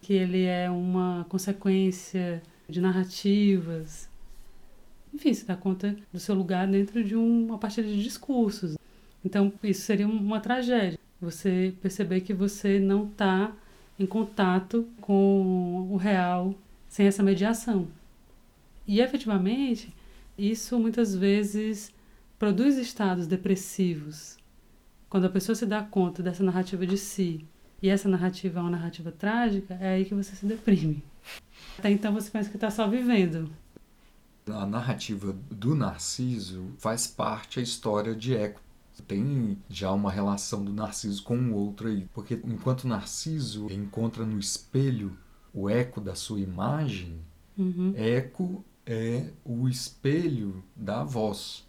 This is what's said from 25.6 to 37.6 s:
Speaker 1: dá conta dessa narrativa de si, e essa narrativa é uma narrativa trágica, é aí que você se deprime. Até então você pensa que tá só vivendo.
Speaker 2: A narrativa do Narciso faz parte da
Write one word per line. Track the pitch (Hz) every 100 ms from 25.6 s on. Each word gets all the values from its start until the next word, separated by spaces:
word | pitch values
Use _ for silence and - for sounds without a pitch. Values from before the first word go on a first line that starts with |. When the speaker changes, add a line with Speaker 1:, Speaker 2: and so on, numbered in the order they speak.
| 214
Speaker 1:
dá | 214
conta | 208 202 180 175
dessa | 180 175
narrativa | 190 180 185 185 180
de | 196
si, | 202 - 180 160 156 - - -
e | 190
essa | 196 196
narrativa | 185 185 180 190 170
é |
uma | 175
narrativa | 175 170 165 165
trágica, | 165 202 233 240 196 196 180
é | 190
aí | 190
que | 190
você | 202 190
se | - 202
deprime. | 226 - 190 156 147 - - - - - - - -
Até | 208
então | 202 208
você | 208 208
pensa | 220 208
que | 202
tá | 220
só | 208 214
vivendo. | 240 247 226 180 165 160 156 - - - _ - - _ _ -
Speaker 2:
A | 110 98
narrativa | 110 123 107 - 104 101 98 -
do | 104 113
Narciso | 151 104 85 - - 127 117 92 92 92 -
faz | 110 117 -
parte | - 113 110 -
da | -